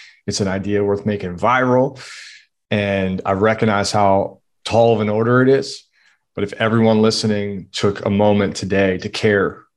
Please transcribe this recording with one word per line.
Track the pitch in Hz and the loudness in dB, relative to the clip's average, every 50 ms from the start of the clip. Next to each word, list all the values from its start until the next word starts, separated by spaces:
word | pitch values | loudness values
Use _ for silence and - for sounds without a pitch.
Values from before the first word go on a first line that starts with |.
| - - _ _ - | -20 -20 _ _ -8
It's | - 95 - | -6 -4 -4
an | 104 | -2
idea | 95 92 98 95 101 104 101 101 | -2 -4 -4 -4 -2 -2 0 0
worth | 101 98 98 - | 0 -2 -2 -2
making | 107 104 98 - 90 87 | -4 -4 -4 -6 -8 -6
viral. | 87 95 117 127 127 127 127 123 127 131 139 139 - - - - - - - - - _ _ _ _ _ - | -2 0 0 2 2 2 2 2 2 2 0 -4 -10 -20 -20 -20 -20 -20 -20 -20 -20 _ _ _ _ _ -4
And | - 104 101 101 98 98 95 92 92 90 - | -2 -2 0 0 -2 -2 -2 -2 -4 -4 -2
I | 98 98 | -2 0
recognize | 95 104 110 110 - - 110 101 101 101 - | 0 2 0 0 2 0 0 0 0 -2 -2
how | - 104 101 98 98 98 - - - _ _ _ _ _ - | 0 2 2 4 2 2 0 -2 -8 _ _ _ _ _ -8
tall | - 107 113 117 117 113 | -2 2 2 4 4 4
of | 104 | 2
an | 107 104 | 0 -2
order | 104 110 113 120 123 127 127 | -2 0 0 2 2 4 4
it | 131 | 4
is. | 139 131 - - - - - _ _ _ _ _ _ _ _ _ - | 4 2 0 -4 -10 -16 -20 _ _ _ _ _ _ _ _ _ -8
But | 95 98 | -6 -6
if | 98 - | -6 -4
everyone | - 113 110 113 113 113 110 110 107 110 | -2 -2 0 2 4 4 4 4 4 4
listening | 110 107 - - 107 104 104 101 101 101 98 - - | 2 2 0 -2 -2 -2 -2 -4 -6 -8 -10 -12 -12
took | - - - 104 101 - - | -6 -2 -2 -2 -2 -2 -2
a | 107 | 0
moment | 101 101 104 104 104 104 98 95 95 | 2 2 4 4 4 2 2 0 -4
today | - 107 92 98 98 98 95 92 | -6 -6 -2 0 2 2 2 0
to | 90 - 104 | -2 -6 -8
care | - - - 110 104 98 92 76 - - - _ _ | -6 -2 0 2 2 2 2 0 -4 -8 -20 _ _